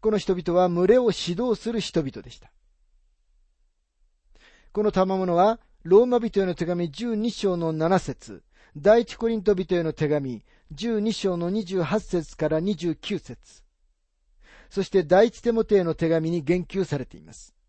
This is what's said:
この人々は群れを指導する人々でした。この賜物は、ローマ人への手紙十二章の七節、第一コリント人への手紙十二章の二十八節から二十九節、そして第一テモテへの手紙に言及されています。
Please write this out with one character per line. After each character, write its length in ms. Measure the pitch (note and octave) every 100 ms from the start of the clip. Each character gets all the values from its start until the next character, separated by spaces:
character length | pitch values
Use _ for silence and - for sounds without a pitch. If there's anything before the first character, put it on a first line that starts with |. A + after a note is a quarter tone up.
こ 80 | A3
の 80 | G#3+
人 180 | - F3+
々 220 | F3 F3
は 100 | F3+
群 180 | F3 F#3
れ 120 | B3
を 120 | A#3+
指 300 | - - F3
導 200 | B3 G#3+
す 120 | A3
る 80 | A#3
人 200 | - E3+
々 220 | C3+ A#2
で 80 | -
し 80 | -
た。 140 | - _ _ _ _ _ _ _ _ _ _ _ _ _ _ _ _ _ _ _ _ _ _
こ 100 | -
の 80 | G#3+
賜 240 | F#3+ F#3+ F#3+
物 180 | F#3
は、 240 | E3+ G3 A3+ _ _
ロ 200 | E3 F#3+
ー 40 | B3
マ 140 | B3
人 220 | A3+ G3+
へ 40 | F#3+
の 80 |
手 120 | E3 E3+
紙 240 | F3 E3+
十 240 | C#3 A#3+ G#3+
二 140 | A3+
章 260 | - G3 F3
の 160 | E3
七 260 | D#3 D#3+ F#3
節、 460 | - - - G2 _ _ _ -
第 260 | D3 A#3
一 120 | A#3 -
コ 100 | A#3
リ 80 | A3+
ン 60 |
ト 120 | F#3+
人 200 | F#3+ F#3
へ 80 | F3
の 100 | D#3+
手 160 | - D3+
紙 360 | D3 C3+ A2+ _ _ _
十 300 | D3 A#3 A3+
二 120 | G#3+
章 240 | G#3 G3 F3
の 140 | E3+
二 140 | G#3
十 180 | F3+ F#3+
八 180 | D3+ G#3+
節 360 | - F3+ D3+ -
か 140 | D#3
ら 100 | D#3
二 160 | F#3 F3+
十 180 | E3+
九 240 | D3 - F#3
節、 460 | - - _ - _ _ _ _ _ _ _ _ - - -
そ 140 | -
し 80 | F#3+
て 120 | G3
第 260 | D#3 F3+ A#3
一 120 | -
テ 100 | A#3+
モ 140 | A3+
テ 120 | A3 G3+
へ 80 |
の 100 | E3+
手 140 | D#3 E3
紙 220 | E3 D#3+
に 120 | E3+
言 200 | C#3 F3+
及 200 | F3+ F#3+
さ 140 | F3+ C#3+
れ 80 | B2
て 100 | D#2+
い 60 |
ま 100 | D#2+
す。 220 | - - _